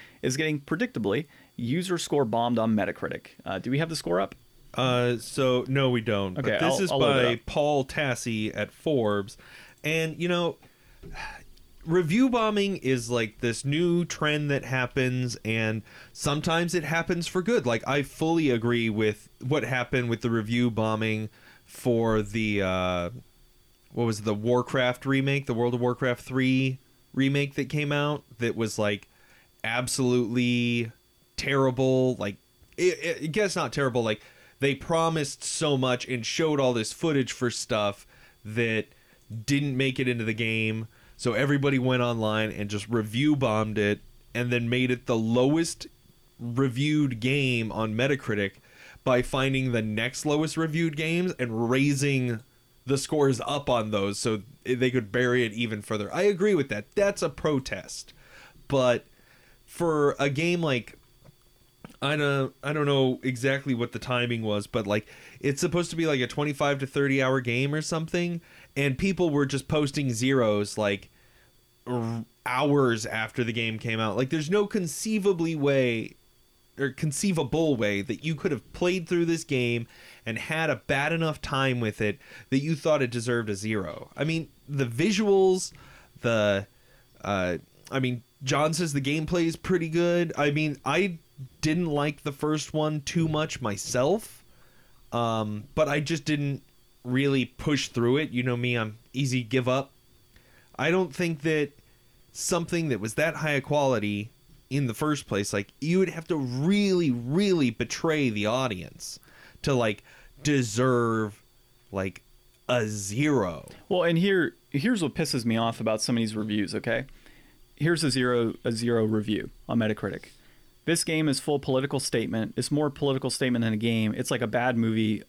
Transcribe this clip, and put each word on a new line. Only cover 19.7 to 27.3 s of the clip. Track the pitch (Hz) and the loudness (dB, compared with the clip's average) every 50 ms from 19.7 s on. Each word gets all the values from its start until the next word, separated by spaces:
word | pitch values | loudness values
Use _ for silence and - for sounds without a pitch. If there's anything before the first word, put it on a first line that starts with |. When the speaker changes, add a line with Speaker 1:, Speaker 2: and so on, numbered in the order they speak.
| 131 127 123 - - 131 123 117 | -2 -2 -2 0 0 0 0 0
Speaker 2:
with | 117 110 | -2 -2
the | - 123 | 0 0
review | 117 113 107 107 117 120 123 120 | 0 0 0 0 0 2 2 2
bombing | 110 110 110 110 110 107 110 110 110 107 110 107 - - - - - - _ | 2 0 0 0 0 0 0 -2 -2 -2 -4 -8 -12 -16 -20 -20 -20 -20 _
for | - - - - 131 120 113 113 113 110 110 104 | -20 -12 -4 0 2 2 4 4 4 4 2 2
the, | 101 104 117 110 107 104 101 98 | 0 -2 -2 0 2 2 2 2
uh, | 92 92 92 92 90 90 87 87 87 120 123 - - _ _ _ _ _ _ _ _ _ _ _ _ | 0 0 0 0 0 0 -2 -2 -4 -6 -12 -18 -20 _ _ _ _ _ _ _ _ _ _ _ _
what | - - 120 | -4 -2 0
was | 113 110 104 | 0 -2 -2
it, | 104 | -2
the | 110 107 | -2 -2
Warcraft | 104 107 117 123 123 120 - - 135 127 123 123 - - | 0 0 2 2 2 0 0 0 0 2 2 0 -2 -2
remake, | 135 135 135 135 139 139 143 135 | 0 0 2 2 0 0 -2 -2
the | - 123 | -2 -2
World | 110 120 123 120 | 0 0 0 0
of | 120 | 0
Warcraft | 120 123 123 - 139 127 120 - | 0 0 0 0 -2 -2 -2 -4
Three | - - 127 131 131 131 131 131 135 135 131 131 _ _ _ _ _ _ - | -6 -4 -2 0 2 2 2 2 2 0 -2 -6 _ _ _ _ _ _ -2
remake | 131 135 135 | 0 0 2